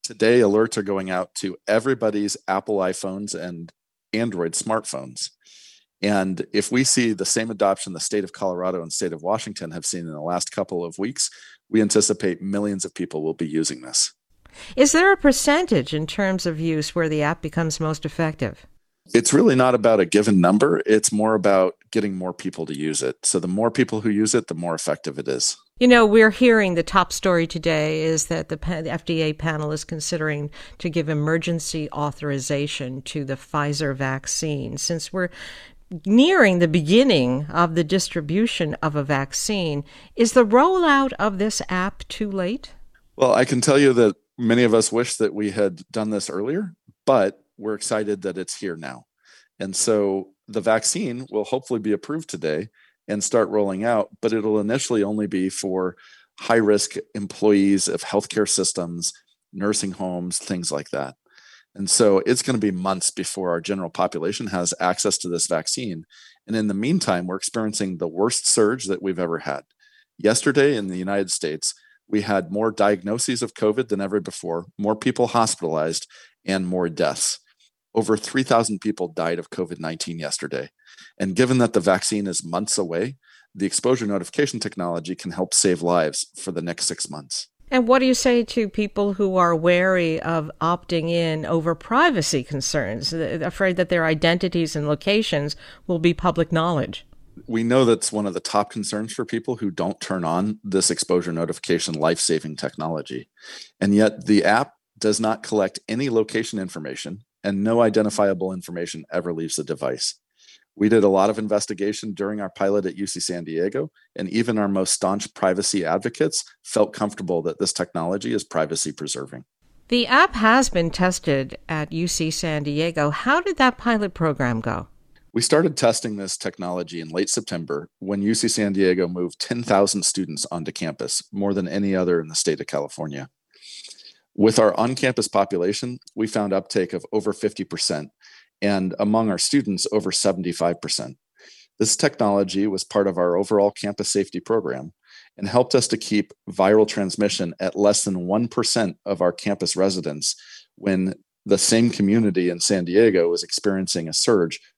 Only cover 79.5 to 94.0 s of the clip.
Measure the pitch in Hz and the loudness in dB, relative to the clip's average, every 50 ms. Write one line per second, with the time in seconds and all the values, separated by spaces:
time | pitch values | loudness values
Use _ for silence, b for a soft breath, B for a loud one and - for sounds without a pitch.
79.5 | - - 92 80 87 78 80 80 82 82 - - 85 82 76 73 - - 76 71 | -6 -6 -6 -6 -6 -10 -8 -8 -8 -8 -8 -8 -8 -8 -6 -6 -6 -6 -6 -6
80.5 | 71 65 67 71 _ B B B B B B B B _ 98 95 90 101 127 123 | -6 -8 -8 -8 _ B B B B B B B B _ -6 -4 2 2 4 4
81.5 | 131 127 120 110 - 107 82 98 95 95 - - 110 104 101 95 87 - - 82 | 4 2 2 4 2 2 4 4 2 2 0 -2 -2 -2 -2 -4 -4 -6 -6 -4
82.5 | 85 90 104 - - - 95 82 82 85 104 131 139 b b b b b b b | -6 -4 -2 -2 -2 -2 -2 -4 -2 -4 -4 -4 -8 b b b b b b b
83.5 | _ 90 98 92 - - - 120 131 120 117 104 104 95 90 - - - 147 139 | _ -4 -4 -2 -2 0 2 2 0 2 0 -2 -2 -2 -4 -4 -2 -2 -2 -2
84.5 | - 113 - 104 - - 87 87 85 85 78 87 90 - - 90 82 87 90 - | -2 -6 -8 -8 -6 -6 -6 -4 -4 -6 -6 -8 -10 -8 -8 -10 -6 -6 -4 -2
85.5 | - - - 98 90 80 82 87 87 87 80 76 71 - - _ _ - - 98 | 0 2 4 4 2 2 2 2 2 2 2 0 -2 -6 -10 _ _ -12 -10 -8
86.5 | 85 82 82 85 85 - - - 85 - - - - 76 - - - - - _ | -6 -6 -6 -6 -6 -6 -6 -6 -4 -6 -8 -10 -10 -14 -12 -10 -10 -10 -10 _
87.5 | _ _ - - 277 254 240 226 254 254 262 254 254 - - 262 240 240 226 - | _ _ -10 -2 0 0 4 4 4 4 6 4 2 2 2 2 2 2 0 0
88.5 | - 240 220 196 - - 214 208 - 208 202 202 190 185 208 190 185 185 175 170 | -2 -2 -2 -2 -2 -4 -4 -2 -2 -2 -2 -2 0 0 0 0 4 4 4 4
89.5 | 170 160 160 175 180 175 180 190 190 180 170 165 160 156 - 160 165 160 151 156 | 4 4 4 4 4 6 4 4 2 2 2 0 0 -2 -2 -2 -2 -2 -2 -6
90.5 | - _ 160 165 175 175 - - 175 165 156 170 170 170 170 165 156 156 151 - | -6 _ 0 0 0 -2 -4 -4 -4 -2 -2 0 0 0 0 0 -2 -4 -2 0
91.5 | 170 165 156 170 165 - - - 226 240 220 240 269 180 143 - - 135 127 - | -2 0 0 0 -4 -4 -4 -2 2 4 4 4 2 2 0 0 -2 -2 -2 -4
92.5 | 147 135 131 - - 151 120 95 107 113 127 - 165 165 160 - - 156 143 143 | -6 -6 -4 -2 -2 -2 -2 -2 -6 -6 -6 -6 -4 -4 -4 -4 -4 -4 -6 -6
93.5 | - - 196 190 180 180 185 180 180 170 | -2 0 0 0 2 0 0 0 2 0